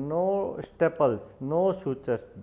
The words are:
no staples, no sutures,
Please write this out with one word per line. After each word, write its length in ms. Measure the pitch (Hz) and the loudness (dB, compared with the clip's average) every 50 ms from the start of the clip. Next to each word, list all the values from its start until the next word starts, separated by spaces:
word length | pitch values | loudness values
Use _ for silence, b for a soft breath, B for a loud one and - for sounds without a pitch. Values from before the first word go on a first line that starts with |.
| 135 147 | -4 -2
no 480 | 156 170 185 190 196 196 196 - - - - | -2 0 0 0 0 0 -2 -4 -6 -8 -10
staples, 840 | - - - 165 160 165 - 151 127 113 101 - - - - 131 135 | -12 0 2 2 2 4 4 2 2 2 0 -4 -12 -14 -10 -6 -2
no 240 | 151 170 185 190 185 190 | 0 2 2 2 2 0
sutures, 420 | - 143 131 131 - - 117 107 - - - - | -2 -4 -4 -4 -2 -2 -2 -2 -4 -10 -18 -20